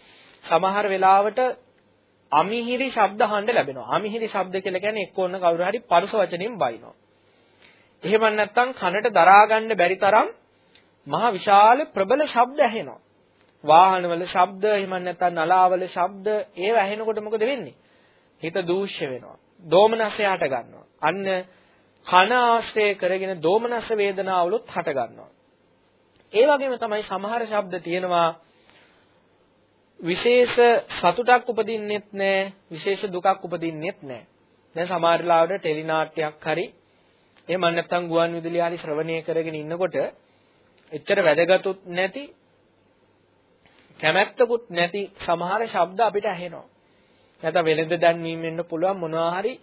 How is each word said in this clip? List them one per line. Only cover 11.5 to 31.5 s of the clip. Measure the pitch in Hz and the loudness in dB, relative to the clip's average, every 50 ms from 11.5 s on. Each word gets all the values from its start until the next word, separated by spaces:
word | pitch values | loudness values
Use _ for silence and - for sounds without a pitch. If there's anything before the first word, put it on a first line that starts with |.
| 196 202 208 220 247 285 311 - | 6 8 8 8 6 6 2 -4
ප්‍රබල | - 202 196 190 247 294 302 | -2 -4 0 2 2 0 0
ශබ්ද | - - 240 247 247 277 302 | 0 2 0 0 0 2 0
ඇහෙනවා. | 277 226 220 220 156 131 117 - _ _ _ _ _ _ _ _ _ _ _ _ - | 0 0 0 -4 -10 -10 -14 -18 _ _ _ _ _ _ _ _ _ _ _ _ 2
වාහනවල | 147 156 170 185 190 190 185 180 175 170 170 180 | 6 8 8 8 6 4 0 -2 -4 -4 -4 -6
ශබ්ද, | 175 - 190 180 196 196 190 202 214 | -4 0 0 0 0 0 -4 -2 0
එහෙම | 214 202 196 185 185 | 0 0 -2 -4 -8
නැත්නම් | 180 180 180 170 - 180 175 175 | -6 -6 -8 -6 -2 -2 -2 0
නලාවල | 165 160 170 185 185 185 185 185 180 185 | -2 0 2 4 4 4 4 2 0 -4
ශබ්ද, | 175 - 190 175 190 202 196 190 214 214 208 185 - - | -6 -4 -4 -4 -4 -4 -6 -6 -4 -4 -4 -4 -8 -10
ඒව | 170 185 208 233 | -6 -4 0 0
ඇහෙනකොට | 220 190 196 208 214 220 220 214 214 | 0 0 0 -4 -6 -6 -6 -6 -6
මොකද | 214 214 220 214 | -6 -6 -4 -4
වෙන්නේ? | 214 254 285 240 170 123 - _ _ _ _ _ _ _ _ _ _ _ _ - | -2 -2 -4 -6 -8 -14 -16 _ _ _ _ _ _ _ _ _ _ _ _ -12
හිත | 156 165 170 196 | -12 -6 -6 -6
දූෂ්‍ය | 180 170 175 190 202 196 - - 165 | -4 -2 -2 -2 -4 -6 -8 -8 -8
වෙනවා. | 139 127 117 107 - - _ _ _ _ _ 175 | -8 -8 -10 -14 -18 -20 _ _ _ _ _ -4
දෝමනසය | 160 156 185 208 220 226 226 220 208 - - | 4 6 6 6 6 4 0 -2 -4 -2 -2
හට | 208 196 190 170 170 | 0 0 0 0 -2
ගන්නවා. | 139 131 117 113 113 - 117 - _ _ - | -2 -4 -6 -8 -10 -20 -20 -20 _ _ -2
අන්න | 156 156 180 202 196 190 190 185 185 - _ _ _ _ _ _ _ _ _ _ - | -2 -2 -2 0 -4 -4 -4 -4 -6 -10 _ _ _ _ _ _ _ _ _ _ -6
කන | - 180 185 190 214 247 | 2 4 4 4 4 2
ආශ්‍රය | 247 240 233 233 226 208 - - 220 208 208 196 | 2 4 2 2 2 0 -4 -2 0 0 0 0
කරගෙන | 202 185 180 190 190 190 190 190 165 | -2 -2 -2 -2 -2 -4 -6 -6 -2
දෝමනස | 147 165 196 226 233 240 240 226 214 - | 0 2 2 2 0 -2 -6 -6 -4 -4
වේදනාවලුත් | 226 214 202 202 190 196 190 190 190 180 175 175 208 240 - | -2 -2 -2 -2 -2 -4 -4 -2 0 0 0 0 -2 -4 -6
හට | - - 185 160 165 | -6 -8 -6 -4 -4
ගන්නවා. | 143 131 117 113 113 113 104 - _ _ _ _ _ _ _ _ _ _ _ _ _ _ _ _ _ _ _ - | -4 -4 -4 -6 -8 -20 -20 -20 _ _ _ _ _ _ _ _ _ _ _ _ _ _ _ _ _ _ _ -4
ඒ | - 208 262 | 2 4 4
වගේම | 302 285 269 277 262 247 | 4 4 2 0 -4 -4
තමයි | 233 233 220 208 214 | -6 -6 -6 -4 -6
සමහර | 202 - 196 185 196 208 233 240 233 | -6 -6 -8 -6 -6 -4 -6 -6 -6
ශබ්ද | 214 214 208 196 180 185 175 | -4 -4 -6 -4 -4 -8 -10
තියෙනවා | 165 170 170 185 185 180 175 175 170 165 165 - _ _ _ _ _ _ _ _ _ _ _ _ _ _ _ _ _ _ _ _ _ _ _ _ _ _ _ _ _ _ _ - | -6 -6 -6 -4 -2 0 2 2 2 2 0 -4 _ _ _ _ _ _ _ _ _ _ _ _ _ _ _ _ _ _ _ _ _ _ _ _ _ _ _ _ _ _ _ -10
විශේෂ | 180 165 185 - - 240 247 247 247 240 - 247 240 240 233 196 - | -6 -6 -4 0 2 2 4 4 4 2 4 4 4 6 4 2 0
සතුටක් | - - - - 175 175 247 233 240 247 240 233 | -6 -8 0 0 0 0 2 2 2 2 2 2
උපදින්නෙත් | 247 | -2